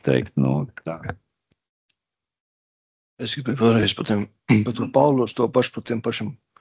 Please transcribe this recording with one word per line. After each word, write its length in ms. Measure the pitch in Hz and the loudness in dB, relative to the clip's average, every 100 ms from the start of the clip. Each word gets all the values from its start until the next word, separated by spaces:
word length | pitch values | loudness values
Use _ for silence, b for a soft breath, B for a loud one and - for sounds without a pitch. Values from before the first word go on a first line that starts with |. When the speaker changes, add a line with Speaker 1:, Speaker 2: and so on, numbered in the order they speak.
Speaker 1:
teikt, 300 | - 65 - - | 0 0 0 -2
nu, 140 | 67 71 71 - - | 0 0 -4 -10 -10
tā. 140 | 80 - 90 _ _ _ _ _ _ _ _ _ _ _ _ _ _ _ _ _ _ _ - | -10 -10 -14 _ _ _ _ _ _ _ _ _ _ _ _ _ _ _ _ _ _ _ -12
Speaker 2:
Es 140 | 120 - | -8 -6
gribēju 240 | 127 - | -6 0
vēlreiz 340 | 117 113 104 - | 4 4 2 -2
par 120 | - | -2
tiem, 160 | 104 104 _ - | -2 -4 _ 2
<clears throat> 200 | 110 107 | 2 2
par 100 | 117 | -2
to 120 | 117 | 0
Paulos, 400 | 135 147 135 113 - | 4 4 4 0 0
to 100 | 117 | 0
pašu, 240 | 123 120 - | 2 0 -2
par 100 | - | -6
tiem 140 | 117 | -4
pašiem 280 | 120 113 107 131 _ _ | -4 -6 -6 -12 _ _